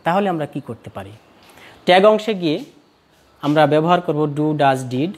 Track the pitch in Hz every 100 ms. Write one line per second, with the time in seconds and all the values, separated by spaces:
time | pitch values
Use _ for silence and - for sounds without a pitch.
0 | 165 190 202 165 143 143 - 107 113 101
1 | 98 110 _ _ _ - - - - 185
2 | 214 214 220 190 165 175 294 _ _ _
3 | _ _ _ _ 147 151 147 151 165 180
4 | 175 151 151 143 151 147 139 131 127 127
5 | 170